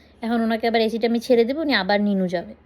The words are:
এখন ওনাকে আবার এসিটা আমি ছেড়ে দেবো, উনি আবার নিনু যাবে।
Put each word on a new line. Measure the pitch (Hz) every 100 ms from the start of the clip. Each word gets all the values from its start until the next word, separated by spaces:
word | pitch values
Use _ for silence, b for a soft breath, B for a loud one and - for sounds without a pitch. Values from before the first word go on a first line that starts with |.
| b _
এখন | 226 233
ওনাকে | 226 226 233
আবার | 226
এসিটা | 220 220 233
আমি | 233
ছেড়ে | - 233
দেবো, | 226 285
উনি | 302
আবার | 220 190 208
নিনু | 208 196 180
যাবে। | 175 208 -